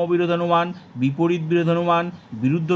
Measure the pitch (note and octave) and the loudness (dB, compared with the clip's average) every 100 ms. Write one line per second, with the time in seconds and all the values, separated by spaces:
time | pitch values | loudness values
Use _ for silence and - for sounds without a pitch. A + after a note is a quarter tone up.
0 | E3+ F3 F3 E3+ F3 E3+ F3 F3+ - B2 | 0 0 0 0 0 0 0 -6 -12 -2
1 | C3+ C#3 E3+ F3 D#3 E3+ E3 E3+ F3 E3+ | -2 2 0 0 0 0 2 0 2 0
2 | F3 F3 - A2 B2+ E3 D#3+ | -2 -8 -14 -2 0 0 0